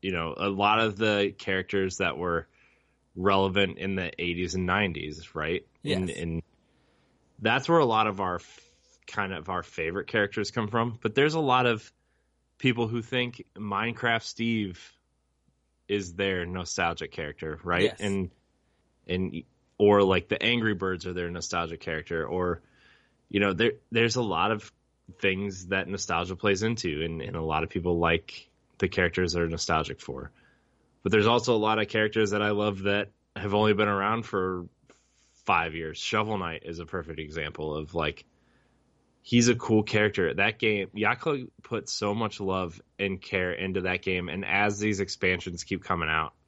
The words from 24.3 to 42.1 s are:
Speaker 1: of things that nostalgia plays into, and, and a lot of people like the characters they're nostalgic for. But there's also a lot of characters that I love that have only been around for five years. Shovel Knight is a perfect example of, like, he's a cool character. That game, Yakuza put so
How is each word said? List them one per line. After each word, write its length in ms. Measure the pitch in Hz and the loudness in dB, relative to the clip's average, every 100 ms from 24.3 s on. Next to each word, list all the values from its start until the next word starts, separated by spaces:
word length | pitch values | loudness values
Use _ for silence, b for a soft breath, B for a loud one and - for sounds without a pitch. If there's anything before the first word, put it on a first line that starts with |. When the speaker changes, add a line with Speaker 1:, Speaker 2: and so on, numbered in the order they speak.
| 82 98 | 2 2
Speaker 1:
of 200 | 110 - _ _ _ - - | 0 -4 _ _ _ -20 -2
things 480 | 98 95 101 95 90 | 0 0 -4 -6 -4
that 200 | 95 87 | -2 -2
nostalgia 480 | 98 - 85 90 92 | -6 -2 -2 -2 0
plays 260 | 107 95 | 2 2
into, 400 | 110 113 87 73 | 0 0 -2 -2
and, 200 | 82 82 | -4 -4
and 140 | - 85 | -6 -4
a 60 | |
lot 200 | 80 78 | -2 0
of 80 | 80 | -2
people 280 | 95 87 85 | -2 0 2
like 500 | 82 85 - - - _ _ _ | 4 2 0 -18 -20 _ _ _
the 100 | 92 | -2
characters 440 | - 90 90 90 | 2 0 2 0
they're 160 | 85 82 | 0 -2
nostalgic 520 | 82 - 80 76 - | -2 0 0 -2 -8
for. 320 | - 65 64 b b b b b b _ | -10 -12 -12 b b b b b b _
But 100 | 98 | 2
there's 160 | 107 107 | 4 6
also 260 | 120 117 | 4 4
a 20 | 113 | 2
lot 220 | 107 110 | 4 2
of 100 | 104 | 0
characters 440 | 113 107 110 107 | 2 2 2 0
that 100 | 104 | 2
I 80 | 104 | 0
love 320 | 104 104 95 | 2 0 0
that 280 | 98 101 101 _ _ - | 0 0 -2 _ _ -8
have 180 | 101 | 0
only 180 | 104 107 | 4 4
been 160 | 101 104 | 4 2
around 360 | 101 98 117 | 2 0 -2
for 420 | 113 98 92 90 87 _ _ - _ _ _ _ | -2 -2 -2 -4 -8 _ _ -20 _ _ _ _
five 300 | - 87 82 80 | 0 0 0 -4
years. 200 | 80 80 | -8 -8
Shovel 380 | - 107 107 107 | -2 -2 0 -2
Knight 240 | 87 82 | -4 -8
is 160 | - 85 | -10 -12
a 40 | |
perfect 360 | 85 92 82 78 | -8 -8 -8 -10
example 560 | 76 82 76 - 78 76 | -8 -6 -8 -6 -6 -6
of, 180 | 78 | -4
like, 300 | 85 78 78 - b b b b b _ _ _ _ | -2 -2 -4 -16 b b b b b _ _ _ _
he's 260 | - 120 120 | 2 4 4
a 60 | |
cool 280 | 120 - 110 | 2 4 2
character. 520 | 107 107 107 101 85 | 4 2 2 2 0
That 240 | 73 101 110 | 2 0 2
game, 300 | 110 104 95 | 0 0 -4
Yakuza 540 | 101 107 127 160 143 127 _ | -2 -2 0 -2 -4 -6 _
put 260 | - 113 - | -8 -8 -6
so 260 | - 104 | -4 -2